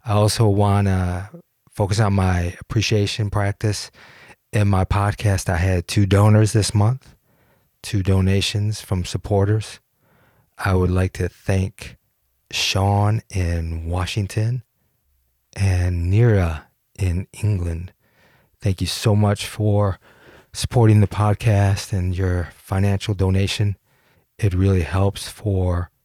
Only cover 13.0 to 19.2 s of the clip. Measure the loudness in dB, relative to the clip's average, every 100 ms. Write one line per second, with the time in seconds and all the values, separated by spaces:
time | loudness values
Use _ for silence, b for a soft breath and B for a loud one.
13 | 2 -2 -4 -4 -2 -2 -4 -6 -4 -4
14 | -4 -4 -4 -2 -2 -4 -8 _ _ _
15 | _ _ _ _ _ -2 0 0 0 -2
16 | 0 2 4 4 0 -4 -14 _ _ -4
17 | -2 -2 -6 -6 -2 -2 -4 -8 -10 _
18 | b b b b b b -4 -2 -4 -2
19 | 0 2